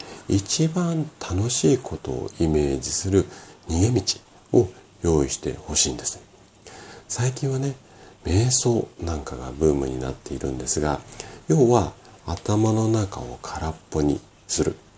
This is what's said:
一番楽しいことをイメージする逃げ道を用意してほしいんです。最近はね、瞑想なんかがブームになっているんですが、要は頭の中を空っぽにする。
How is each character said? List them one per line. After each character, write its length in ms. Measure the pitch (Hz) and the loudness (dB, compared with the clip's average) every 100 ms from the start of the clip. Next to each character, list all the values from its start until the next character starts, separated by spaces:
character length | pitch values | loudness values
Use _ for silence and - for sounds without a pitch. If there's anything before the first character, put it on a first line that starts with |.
| - - - | -6 -12 -2
一 400 | 101 - - 160 | 0 0 0 0
番 420 | 180 175 160 156 - | 0 -2 -2 -4 -8
楽 280 | - 90 117 | -4 -2 0
し 240 | - 156 123 | 2 2 2
い 20 | |
こ 180 | - 78 | 0 -10
と 160 | - | -6
を 200 | 62 - - | -6 -6 -2
イ 100 | 80 | 2
メ 260 | 76 71 | 2 2
ー 80 | 67 | -2
ジ 100 | - | -4
す 180 | - 95 | -4 2
る 160 | 98 - - - - - | 2 2 -4 -20 -16 -4
逃 240 | 82 107 | 2 4
げ 80 | 127 | 2
道 580 | - - - - - 120 | 0 -6 -10 -20 0 2
を 100 | 117 - - - | 2 -2 -20 -4
用 200 | 87 78 | 2 2
意 60 | 67 | 2
し 80 | - | -2
て 160 | - | -6
ほ 200 | 62 - | -8 -4
し 120 | 73 - | 0 0
い 80 | |
ん 40 | - | -2
で 60 | |
す。 160 | - - - - _ _ - - - - - | -6 -8 -12 -20 _ _ -20 -20 -20 -18 -8
最 240 | - 127 | -4 -2
近 180 | 127 139 | -2 -2
は 100 | 131 | -2
ね、 160 | 139 135 - - - - - | -4 -6 -14 -20 -20 -10 0
瞑 240 | 92 127 | 2 4
想 380 | - 123 113 - - | 4 4 2 0 -6
な 180 | 87 78 | -4 -4
ん 40 | |
か 140 | 67 62 | -6 -10
が 160 | 64 | -8
ブ 200 | 67 78 | 2 4
ー 40 | 71 | 4
ム 120 | 67 | 0
に 120 | 64 | -4
な 100 | 64 | -6
っ 40 | |
て 200 | 65 - | -8 -8
い 60 | 67 | -6
る 100 | 69 | -6
ん 80 | 65 | -4
で 80 | - | -4
す 160 | 78 | -2
が、 180 | 76 69 - - - - - | 0 -2 -6 -16 -16 -8 0
要 220 | 156 120 | 4 6
は 240 | 120 87 - - - - | 4 2 -4 -20 -12 -8
頭 480 | 98 - 107 110 | -6 -2 2 2
の 140 | 110 110 | 2 2
中 320 | 113 98 67 | 0 -2 -6
を 180 | - - | -12 -12
空 260 | - - 80 | -10 -6 -6
っ 60 | 80 - | -8 -6
ぽ 100 | 78 | 0
に 180 | 73 69 - _ - | 0 0 -4 _ -4
す 160 | - | -2
る。 120 | - - - | 0 -2 -10